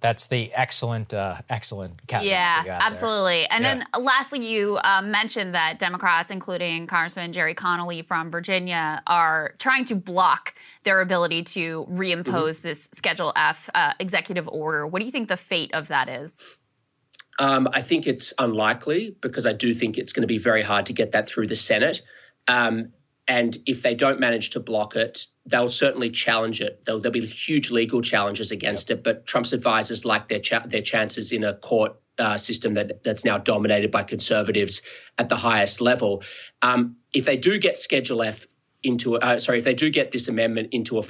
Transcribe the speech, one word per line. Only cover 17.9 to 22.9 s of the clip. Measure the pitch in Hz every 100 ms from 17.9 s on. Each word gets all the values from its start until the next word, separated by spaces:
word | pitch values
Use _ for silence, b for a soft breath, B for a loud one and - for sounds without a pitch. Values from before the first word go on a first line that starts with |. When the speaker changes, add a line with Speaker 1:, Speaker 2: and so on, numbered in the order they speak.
| 165 147
Speaker 3:
it's | 123 - -
unlikely | 123 110 107 120 - 165 220 -
because | 127 123 117
I |
do | 110 120
think | 113 113 101
it's | -
gonna | - 117
be | 110
very | 117 110
hard | 104 101 98
to |
get | 113 113
that | 107 107
through | - 107
the | 110
Senate. | - 110 143 - - B B B -
Um, | 123 117 113 113